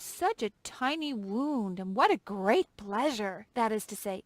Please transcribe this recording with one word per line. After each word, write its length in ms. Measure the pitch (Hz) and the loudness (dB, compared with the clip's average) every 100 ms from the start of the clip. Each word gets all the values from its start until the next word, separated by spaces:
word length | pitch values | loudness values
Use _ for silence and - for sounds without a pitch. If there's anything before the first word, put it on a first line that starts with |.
such 400 | - - 359 453 | -12 -2 -2 0
a 100 | 214 _ | -4 _
tiny 500 | - - 254 311 302 | -18 -4 -2 -2 -2
wound, 680 | 254 196 208 285 285 202 180 | -4 -2 -2 0 0 -2 -4
and 140 | 190 | -4
what 160 | 190 320 | 4 6
a 80 | 392 | 4
great 480 | - 202 190 262 - - | 0 -2 4 4 4 -4
pleasure. 720 | 202 202 294 247 202 185 214 | -6 0 0 0 -4 -6 -8
That 180 | - 226 | -2 0
is 140 | 220 - | 0 -4
to 100 | 202 | -8
say 260 | 208 190 | -6 -6